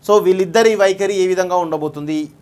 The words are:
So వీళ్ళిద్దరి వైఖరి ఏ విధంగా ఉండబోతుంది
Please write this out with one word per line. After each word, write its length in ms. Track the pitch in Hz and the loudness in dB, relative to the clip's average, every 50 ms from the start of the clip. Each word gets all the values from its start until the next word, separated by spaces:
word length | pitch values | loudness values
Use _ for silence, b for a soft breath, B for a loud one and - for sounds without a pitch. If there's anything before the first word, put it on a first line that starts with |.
| _ - | _ 2
So 100 | 208 208 | 2 2
వీళ్ళిద్దరి 560 | 175 180 185 190 190 180 165 226 226 226 220 | 4 2 0 0 0 0 2 2 4 4 4
వైఖరి 400 | 202 196 196 190 190 196 196 202 | 4 2 0 2 0 -2 -4 0
ఏ 120 | 190 185 | 0 0
విధంగా 300 | 185 185 180 185 180 180 | 0 0 -2 -2 -2 -2
ఉండబోతుంది 720 | 180 175 165 156 151 151 151 151 147 147 151 156 156 151 151 - _ | -2 -2 -2 -4 -6 -6 -6 -8 -8 -8 -6 -6 -6 -6 -8 -12 _